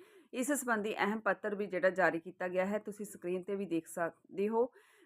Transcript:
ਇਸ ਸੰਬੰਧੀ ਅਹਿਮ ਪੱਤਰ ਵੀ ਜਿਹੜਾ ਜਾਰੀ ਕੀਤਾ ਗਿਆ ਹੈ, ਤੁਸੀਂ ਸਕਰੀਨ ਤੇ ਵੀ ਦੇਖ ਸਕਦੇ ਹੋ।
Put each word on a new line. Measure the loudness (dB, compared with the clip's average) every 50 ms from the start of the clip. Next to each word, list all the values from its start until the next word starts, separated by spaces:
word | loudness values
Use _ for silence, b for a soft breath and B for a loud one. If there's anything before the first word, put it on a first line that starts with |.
| B B B B B B
ਇਸ | -4 -2 0 0
ਸੰਬੰਧੀ | 0 0 2 0 0 0 0 -2 0
ਅਹਿਮ | 0 0 0 0 0
ਪੱਤਰ | 0 0 0 0 -2 -4 -2
ਵੀ | -2 -4
ਜਿਹੜਾ | -2 0 4 4 4
ਜਾਰੀ | 4 6 4 4 4 0
ਕੀਤਾ | -6 -8 -8 _ -4 0
ਗਿਆ | 2 2 2
ਹੈ, | 2 0 -2
ਤੁਸੀਂ | -4 -6 -8 -8 -10
ਸਕਰੀਨ | -12 -10 -8 -4 -2 -2 -2
ਤੇ | -2 -4 -4
ਵੀ | -4 -2
ਦੇਖ | -2 -2 -2 -2 -4
ਸਕਦੇ | -4 -2 -2 -2 -4 _ _ -10 -2 -2 0 2
ਹੋ। | 4 2 2 2 b b b b b b b